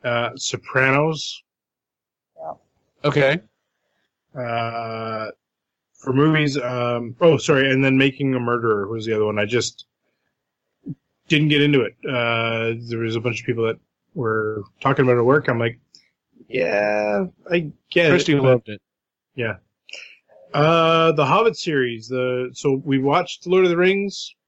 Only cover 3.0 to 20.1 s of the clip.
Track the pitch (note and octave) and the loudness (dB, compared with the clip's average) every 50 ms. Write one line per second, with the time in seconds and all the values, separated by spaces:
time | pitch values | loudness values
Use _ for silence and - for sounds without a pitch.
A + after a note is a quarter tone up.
3 | - D3 C#3 D3 C#3 C3+ D3 F3+ - _ _ _ _ _ _ _ _ _ _ _ | -4 -2 2 2 2 2 2 0 -6 _ _ _ _ _ _ _ _ _ _ _
4 | _ _ _ _ _ _ _ C3+ B2 A#2 A#2 A#2 A#2 A#2 A2+ A#2 A2+ A2+ A2+ A2+ | _ _ _ _ _ _ _ -10 -8 -6 -4 -4 -4 -6 -6 -8 -8 -8 -10 -10
5 | A2+ A2+ A2 A2 A2 G#2+ - _ _ _ _ _ _ _ _ _ _ _ _ _ | -8 -8 -8 -8 -10 -10 -14 _ _ _ _ _ _ _ _ _ _ _ _ _
6 | - C#3+ B2 C3+ D3 D#3 D#3 D#3 D3+ C#3+ C3+ C#3+ B2 B2 B2+ B2 A#2+ A#2+ A#2+ A#2+ | -8 -2 0 2 2 4 4 2 0 0 -2 -4 -6 -4 -4 -4 -2 -2 -2 -4
7 | A#2+ A#2 A#2 _ F3 E3 D#3 C3+ - - D3+ C3+ C3+ C3+ C3 C3 C3+ C3+ C3+ C3 | -6 -8 -4 _ 4 4 4 4 2 2 2 2 4 2 2 2 4 4 4 4
8 | C3+ C#3 C3 - C#3+ C3+ C3 B2+ A#2+ A#2+ A#2+ A#2+ A2+ A2+ G#2+ G#2 G2 G2 A2+ A2+ | 4 2 0 0 -2 -2 0 0 0 0 -2 0 2 2 0 0 0 -4 -6 -6
9 | G#2+ A2+ A2 G#2+ G#2+ G#2+ G#2+ G#2 G#2 G#2 A#2+ A#2+ G#2+ - - - - _ _ _ | -4 -2 0 0 0 0 0 -2 -2 0 0 -2 -2 -2 -8 -12 -20 _ _ _
10 | _ _ _ _ _ _ _ _ _ _ _ _ _ _ _ _ _ - D3 _ | _ _ _ _ _ _ _ _ _ _ _ _ _ _ _ _ _ -16 -16 _
11 | _ _ _ _ _ _ D#3+ D3+ D#3 D3+ D3 D3 C#3+ D3 C#3+ C3+ A#2 G2 - _ | _ _ _ _ _ _ 0 2 2 2 4 4 4 4 4 2 2 0 -4 _
12 | - D3 C3+ B2 A#2 A#2 A#2 A#2 A2+ A2+ A#2 A2+ A2+ A#2 A#2 A#2 A#2+ A#2 A#2 A2+ | -10 -6 -4 -2 -2 0 0 -2 -2 -2 -2 -2 -4 -4 -4 -6 -8 -8 -6 -4
13 | A#2 A2+ A2 A#2 G#2+ A#2+ A2+ G#2 - - A#2 A#2 A2+ A2+ A2+ - _ _ _ _ | -4 -4 -4 -2 -4 -4 -6 -4 -6 -6 -2 -2 -2 -2 -2 -6 _ _ _ _
14 | _ _ _ F#3+ B2 A2+ A2 A2 G#2+ G#2+ A2 G#2+ G2 _ _ _ - C3+ C3+ C#3+ | _ _ _ -6 -4 -4 -2 -2 -4 -4 -6 -8 -12 _ _ _ 0 0 2 4
15 | C3+ B2+ B2 A#2+ A#2 B2 C3+ D3+ C#3+ - B2 A#2 A#2 A#2 A#2 - _ _ _ _ | 4 4 4 4 4 4 4 4 2 0 -2 0 -2 -2 -4 -6 _ _ _ _
16 | _ _ _ _ _ _ _ _ - _ A#2 - - - - G3+ G#3 G#3 G#2 G#2 | _ _ _ _ _ _ _ _ -20 _ -4 -2 -2 0 0 0 0 0 0 0
17 | - - G#2 - F#3+ F#3 _ _ _ - E3 F3 E3 D3 - _ _ _ - F3 | 0 0 0 -2 -2 -4 _ _ _ -4 -2 -2 -2 -4 -12 _ _ _ 0 2
18 | E3+ D#3+ C#3 C#3 C#3+ - D3+ C#3+ C3 C3 B2+ A#2+ _ - G#2+ G2 _ _ _ _ | 4 4 4 2 2 2 0 2 4 4 4 2 _ -8 -14 -14 _ _ _ _
19 | _ _ _ _ _ _ _ C3+ A#2 A2+ G#2 F#2+ _ _ _ _ _ - - - | _ _ _ _ _ _ _ -6 -6 -6 -6 -8 _ _ _ _ _ -20 -20 -20
20 | - - | -20 -20